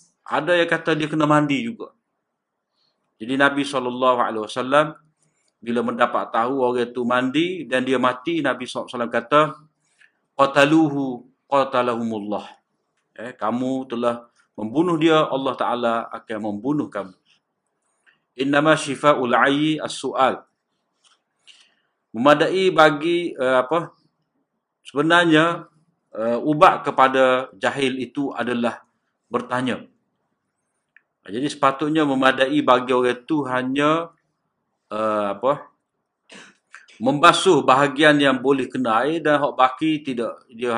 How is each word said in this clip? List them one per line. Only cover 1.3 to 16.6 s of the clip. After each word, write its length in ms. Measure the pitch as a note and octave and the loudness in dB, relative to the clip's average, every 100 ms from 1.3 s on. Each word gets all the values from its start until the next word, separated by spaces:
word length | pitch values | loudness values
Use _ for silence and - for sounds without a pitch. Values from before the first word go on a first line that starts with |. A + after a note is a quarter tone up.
| D3+ D3 C3+ A#2 | 2 2 -2 -4
juga. 240 | A2 F#2+ _ _ _ _ _ _ _ _ _ _ _ _ - | -10 -16 _ _ _ _ _ _ _ _ _ _ _ _ -18
Jadi 160 | A2 C3+ | -6 2
Nabi 320 | C#3 C#3 C#3 | 2 2 -4
sallallahu 520 | C3+ B2 B2 B2+ B2 | -4 -4 0 2 2
alaihi 200 | A#2 A2 G#2 | 0 -4 -6
wasallam 480 | B2+ B2+ D3 D#3 D#3 _ _ _ _ _ _ | -6 0 2 0 -6 _ _ _ _ _ _
bila 240 | A2+ A#2+ | -6 -4
mendapat 480 | A#2 A#2+ A#2+ A2+ G2 | -2 0 0 0 -4
tahu 320 | A#2 A#2+ C#3 | -2 -2 0
orang 320 | B2 B2 A#2+ B2 | 0 0 -4 -4
itu 80 | |
mandi 640 | A#2+ B2 C3 C#3+ F3 F#3 A#2+ | -2 0 0 -2 -2 -6 -4
dan 160 | B2+ | -4
dia 160 | B2+ B2+ | -2 0
mati, 400 | B2+ B2 - E3 | 0 -2 -6 -4
Nabi 240 | C#3 A#2+ | -2 -4
sallallahu 240 | B2 B2+ - | -8 -10 -10
alaihi 80 | B2 | -8
wasallam 160 | A#2 | -4
kata, 300 | A#2 A#2 D3 D#3 - _ _ _ _ _ _ _ - | -4 0 2 2 -2 _ _ _ _ _ _ _ 0
"Qataluhu 880 | C#3 C#3+ C#3+ D#3+ D#3 C#3 C3+ A#2+ - _ - | 2 4 4 4 2 -2 -6 -8 -14 _ -2
qatalahumullah." 960 | C#3 C3+ C3 B2 A#2 A2+ A2 G#2 G2 - - _ _ _ _ _ - | 0 0 0 0 -2 -4 -6 -6 -8 -10 -20 _ _ _ _ _ -16
Eh, 160 | A#2 A#2+ | -16 -8
kamu 560 | G#2 A#2+ B2+ C3 C3 | -4 -4 -4 -4 -6
telah 400 | A#2+ A#2+ A#2+ - _ _ - | -4 -2 -4 -10 _ _ -12
membunuh 400 | A2 C3+ F3 D#3+ | -6 -2 0 2
dia, 320 | E3 D#3 D3 | 4 4 2
Allah 240 | C3+ C3+ | -2 -4
Ta'ala 420 | A#2+ G#2+ A#2+ A#2 A#2 - A2+ | -4 -4 -2 -2 -2 -6 -14
akan 220 | - A2 | -12 -8
membunuh 480 | A2 G#2 | -6 -6